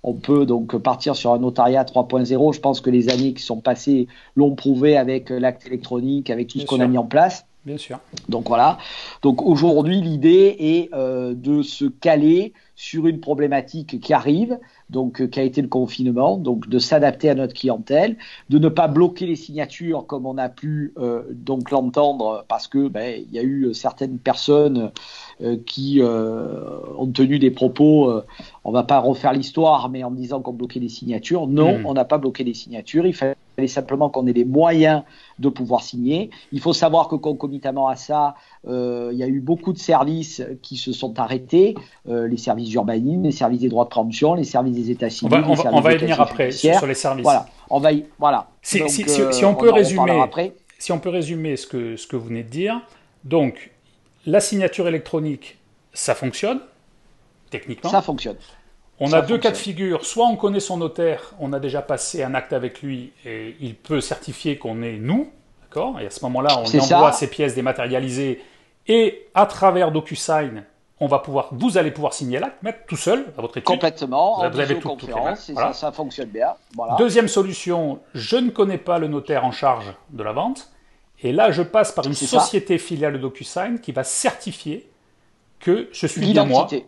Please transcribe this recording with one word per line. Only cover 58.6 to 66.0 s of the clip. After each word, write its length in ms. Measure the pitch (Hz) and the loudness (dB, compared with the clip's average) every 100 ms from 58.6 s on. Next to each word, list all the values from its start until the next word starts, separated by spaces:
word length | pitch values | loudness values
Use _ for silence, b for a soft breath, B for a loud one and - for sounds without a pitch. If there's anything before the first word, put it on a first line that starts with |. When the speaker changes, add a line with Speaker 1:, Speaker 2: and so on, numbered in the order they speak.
| _ _ _ _ | _ _ _ _
Speaker 2:
On 80 | 139 | 2
Speaker 1:
Ça 100 | 156 | 2
Speaker 2:
a 40 | |
deux 160 | 147 233 | 2 0
cas 100 | 226 | 0
de 60 | - | -2
Speaker 1:
fonctionne. 180 | 202 | -8
Speaker 2:
figure. 320 | 170 190 165 - | -6 -4 -4 -4
Soit 220 | 220 240 | 0 0
on 80 | 220 | 2
connaît 240 | 208 196 | -2 -2
son 180 | 190 175 | -4 -6
notaire, 560 | 165 165 165 151 - - | -6 -2 -2 -2 -10 -12
on 140 | 139 | -8
a 60 | 139 | -6
déjà 220 | 135 139 | -4 -6
passé 420 | 139 135 - 170 | -4 -6 -6 -6
un 120 | 131 131 | -4 -6
acte 180 | 131 | -4
avec 280 | 135 123 - | -6 -6 -10
lui 280 | 143 131 127 _ 120 | -10 -10 -12 _ -14
et 300 | 110 110 147 | -12 -14 -12
il 160 | 131 110 | -14 -14
peut 240 | - 151 | -6 -4
certifier 580 | - - - - 156 143 | -4 -10 -10 -8 -6 -6
qu'on 240 | 117 113 | -6 -8
est 140 | 117 107 | -8 -8
nous, 300 | 117 214 302 _ _ _ | -2 -2 -2 _ _ _
d'accord ? 360 | _ 151 233 | _ -6 -6
Et 60 | 262 | -6